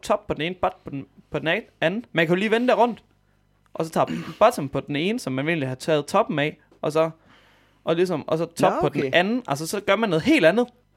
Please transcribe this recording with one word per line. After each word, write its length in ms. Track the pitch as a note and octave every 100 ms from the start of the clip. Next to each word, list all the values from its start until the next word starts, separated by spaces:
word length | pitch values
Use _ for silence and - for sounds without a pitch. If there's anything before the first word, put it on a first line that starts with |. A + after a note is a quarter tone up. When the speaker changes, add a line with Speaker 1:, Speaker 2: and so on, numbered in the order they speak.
Speaker 1:
top 240 | - G#3 -
på 80 |
den 80 | D3
ene, 120 | D#3+
bot 300 | F#3 F#3 -
på 60 | -
den, 160 | C#3 - - _
på 80 | D3+
den 100 | D3+ F#3+ - _
anden, 240 | D#3+ G#3 -
man 140 | D#3+ D#3+
kan 80 |
jo 40 | F3+
lige 120 | G#3+
vende 180 | A3 B3
der 60 |
rundt, 280 | G3 A#3+ G#3+ _ _ _ _ _ _ _
og 100 | -
så 60 | E3
tager 160 | D#3+ C#3 E3 D#3+
<clears throat> 120 | D#3+
bottom 300 | G#3+ - C#3+
på 120 | C#3
den 160 | C3+ C#3+
ene, 220 | F3 A#3+
som 120 | -
man 140 | C3 D3
ville 200 | E3+ C3
have 100 | B2+
taget 300 | - D3+ C#3+
toppen 320 | G3 - D3+
af, 200 | D3 - _ _
og 100 | D3+
så, 180 | D3+ D#3+ D#3+ _ _ _ _ _ _
og 120 | - E3
ligesom, 320 | F3+ D#3 -
og 100 | D#3+
så 60 | E3
top 260 | - F#3+
Speaker 2:
Nå, 80 | B3
Speaker 1:
på 80 | D3+
den 120 | - C3+
Speaker 2:
okay. 40 | D3+
Speaker 1:
anden. 240 | F#3+ B3 -
Altså, 180 | C#3+ D#3+
så 140 | G#3
gør 160 | G3+ G3+
man 120 | A3+
noget 140 | D#3+
helt 220 | A3+ D#4 E3
andet. 200 | G#3 A#3+ _ _